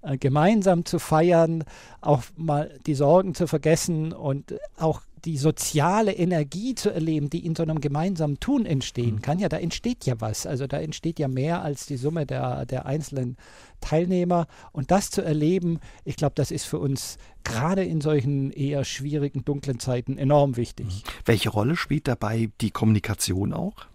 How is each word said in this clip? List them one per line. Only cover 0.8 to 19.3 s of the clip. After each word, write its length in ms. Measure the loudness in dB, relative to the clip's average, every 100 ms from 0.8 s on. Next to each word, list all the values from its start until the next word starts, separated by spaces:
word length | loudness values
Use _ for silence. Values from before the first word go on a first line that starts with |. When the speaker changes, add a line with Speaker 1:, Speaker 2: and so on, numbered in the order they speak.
Speaker 1:
zu 160 | 2 -4
feiern, 640 | 2 4 6 6 4 0 -6 -14 -20 -8
auch 220 | 2 2 2 -6
mal 420 | -2 0 -2 -6 -4
die 80 | 2
Sorgen 380 | 6 6 4
zu 140 | -2 0
vergessen 640 | 0 2 2 2 -2 -2
und 440 | -4 -4 -4 -6 -12 -12 -2
auch 240 | -2 -2 -8 -12 -6
die 120 | 0
soziale 760 | 0 0 -2 2 4 4 2
Energie 640 | 2 0 2 0 -4 -6 -2
zu 160 | -2
erleben, 380 | -2 -2 0 -2
die 160 | -4 -4
in 100 | -2
so 80 |
einem 180 | -2 -2
gemeinsamen 580 | -2 -2 -2 0 -2 -2
Tun 260 | 0 0 2
entstehen 500 | -2 -2 -2 0 0
Speaker 2:
Mhm. 60 |
Speaker 1:
kann. 180 | -2 0
Ja, 100 | 0
da 80 | -2
entsteht 480 | -4 -4 -4 -2 -2
ja 160 | -2
was. 240 | -4 -4 -4
Also 220 | -4 -4
da 120 | -4
entsteht 380 | -6 -6 -6 -2
ja 80 | -2
mehr 360 | 0 0 0
als 240 | -2 -6 -6
die 100 | -4
Summe 280 | -2 -2 -4
der, 380 | -2 -2 -4 -4
der 200 | -6 -4
einzelnen 500 | -4 -4 -4 -6 -6 -16 -20 -20 -12
Teilnehmer. 640 | -2 0 2 2 2 2 0 -8 -12
Und 200 | -8 2
das 180 | 2 2
zu 140 | -4
erleben, 560 | 0 2 2 2 0 -4 -8 -16
ich 120 | -10 -2
glaub, 200 | -2 0
das 160 | -2
ist 140 | -2 -6
für 120 | -4
uns 400 | -2 -2 -6 -14 -20 -12
gerade 400 | -6 -2 0 0
in 180 | 0 0
solchen 500 | 2 2 2 0 -2
eher 340 | -2 -2 -2 -4
schwierigen, 580 | -6 -4 -2 -2